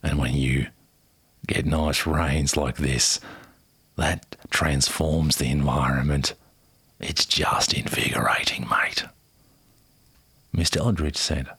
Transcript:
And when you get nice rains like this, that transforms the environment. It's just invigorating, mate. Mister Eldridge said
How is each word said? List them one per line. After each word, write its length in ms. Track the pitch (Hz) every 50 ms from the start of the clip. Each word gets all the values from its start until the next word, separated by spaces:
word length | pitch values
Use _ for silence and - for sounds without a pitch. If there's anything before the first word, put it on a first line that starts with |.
| -
And 160 | 80 73 73
when 160 | 67 62 64
you 320 | 69 67 65 65 67 62 - - _ _ _ _ _ _ _ _ _ _ _ _ _ -
get 180 | - - - -
nice 400 | 76 80 80 76 76 73 - -
rains 520 | 82 78 78 82 73 69 73 71 69 -
like 200 | 76 73 69 -
this, 420 | - - 67 65 60 - - - - - - - - - - - _ _ _ _ _ _ _ _
that 400 | - 80 76 85 82 - _ - - - -
transforms 880 | - - - 78 73 67 67 - - - 80 78 78 80 78 76 71
the 120 | - 69 62
environment. 840 | 69 73 71 71 64 69 67 67 67 65 65 71 71 71 65 - - - _ _ _ _ _ _ _ _ _ _ _ _
It's 260 | - - - - -
just 480 | - - - - - - - - - -
invigorating, 920 | - - - - - - - - - - - - - - - - - - -
mate. 360 | - - - - - - - - - _ _ _ _ _ _ _ _ _ _ _ _ _ _ _ _ _ _ _ _ _ _ _ _ _ _ _ -
Mister 260 | - 87 - - 78
Eldridge 380 | 87 120 104 82 76 76 71
said 320 | - - - 78 - 67 - -